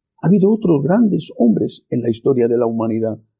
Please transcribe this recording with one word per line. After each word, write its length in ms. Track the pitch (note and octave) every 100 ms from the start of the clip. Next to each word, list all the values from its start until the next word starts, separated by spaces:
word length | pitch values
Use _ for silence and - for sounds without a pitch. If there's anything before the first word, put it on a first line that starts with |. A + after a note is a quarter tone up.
| _ _
ha 60 | D#3+
habido 240 | G3+ F#3+
otros 320 | A3 F#3 D3
grandes 480 | C#3+ G3+ A2+ F2+ - -
hombres 460 | A#2 F2 - - _
en 120 | B2
la 100 | A#2+
historia 360 | A2 C#3+ B2+ A#2
de 100 | A#2
la 100 | A#2
humanidad 520 | A2+ A2+ A2 A2 A2 _ _